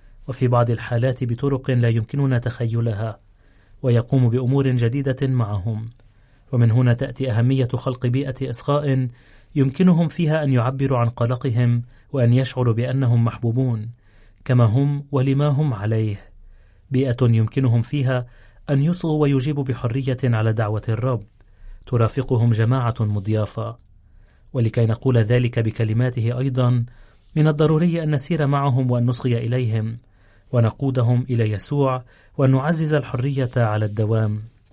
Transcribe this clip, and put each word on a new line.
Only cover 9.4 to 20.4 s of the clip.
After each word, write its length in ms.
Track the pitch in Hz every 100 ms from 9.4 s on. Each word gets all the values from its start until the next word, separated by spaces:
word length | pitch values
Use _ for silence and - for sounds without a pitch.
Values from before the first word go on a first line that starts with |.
| _ 147
يمكنهم 520 | 135 135 180 165 165
فيها 360 | - 160 156
أن 80 | 147
يعبروا 460 | 127 117 135 135 127
عن 120 | 117
قلقهم 720 | - 120 123 139 117 120 120 120 - _
وأن 220 | 139 120
يشعروا 400 | 123 131 - 123
بأنهم 520 | 110 123 135 127 120 117
محبوبون 640 | - 117 117 131 113 110 - _ - - - -
كما 200 | 123 117
هم 400 | 120 143 143 143
ولما 360 | 139 135 135 147
هم 260 | 143 156
عليه. 600 | 101 107 110 110 101 - - - - - _ -
بيئة 260 | 131 135 120
يمكنهم 600 | 123 113 110 139 131 117
فيها 440 | 113 147 127 127 123 - - - -
أن 120 | 139
يصغوا 400 | 151 175 165 151
ويجيبوا 420 | 143 135 127 143
بحرية 540 | 135 123 120 123 131 120
على 300 | 127 113